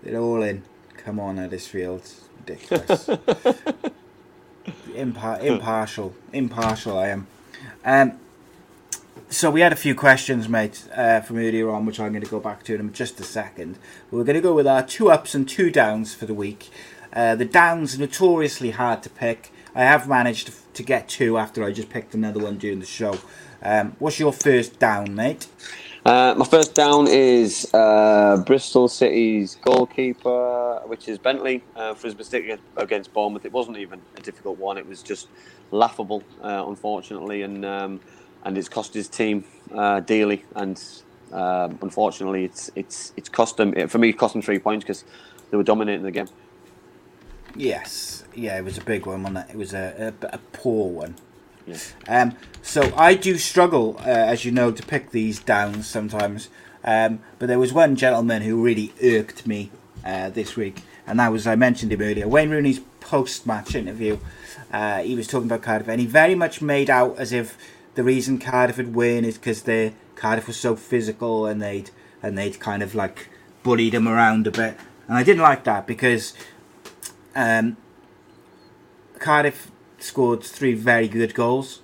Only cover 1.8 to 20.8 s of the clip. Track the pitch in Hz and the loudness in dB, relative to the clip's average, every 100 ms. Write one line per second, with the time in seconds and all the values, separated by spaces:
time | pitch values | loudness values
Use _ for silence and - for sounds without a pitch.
1.8 | 90 92 - - - - - - - 170 | -6 -8 -14 -20 -20 -20 -18 -18 -4 -4
2.8 | - 180 - 220 - - 254 262 - - | 0 -2 0 -4 -2 0 0 0 -4 -6
3.8 | 302 - - _ - - _ - - - | -8 -12 -20 _ -20 -20 _ -20 -18 -18
4.8 | - - 131 107 113 117 147 113 110 110 | -16 -8 -8 -6 -8 -4 -2 -2 -2 -4
5.8 | 107 - 98 - - 139 123 110 113 110 | -4 -8 -12 -12 -12 -6 -6 -2 -4 -4
6.8 | 117 95 98 101 98 - - - 117 - | -4 -2 -2 -4 -12 -20 -20 -20 -20 -8
7.8 | 120 135 131 - - - - - _ - | 2 4 4 0 -20 -20 -20 -20 _ -20
8.8 | _ - _ - - - 160 151 170 156 | _ -16 _ -20 -10 0 2 4 2 2
9.8 | 147 127 143 131 - 123 110 113 107 - | -2 2 4 4 2 -4 0 -2 -2 -6
10.8 | - - 117 113 107 117 113 113 110 107 | -12 0 4 4 2 -4 -2 0 -2 -2
11.8 | 110 107 107 107 104 107 107 101 - 107 | -4 -6 -6 -6 -6 -8 -8 -10 -8 -6
12.8 | 104 101 123 - 95 107 - - 82 92 | -6 -8 -10 -10 -12 -10 -10 -12 -14 -14
13.8 | - - - 120 120 156 175 156 139 131 | -20 -20 -8 -4 0 2 4 4 4 2
14.8 | 131 - 214 156 - 143 135 - 180 151 | 0 2 6 6 4 -4 -4 0 2 4
15.8 | 113 107 110 - 107 104 101 104 - - | 2 0 -6 -8 -8 -6 -8 -10 -20 -20
16.8 | - - - 113 117 113 120 175 170 165 | -20 -20 -10 0 2 2 4 6 6 2
17.8 | 147 131 143 - 185 165 147 - 123 107 | -4 -4 -6 2 4 4 2 -2 -6 -2
18.8 | 123 113 - - 120 113 - - - - | -2 -2 -8 -6 -6 -6 -12 -20 -12 2
19.8 | 127 147 139 131 123 110 - - - - | 6 6 4 2 2 -2 -10 -16 -20 -16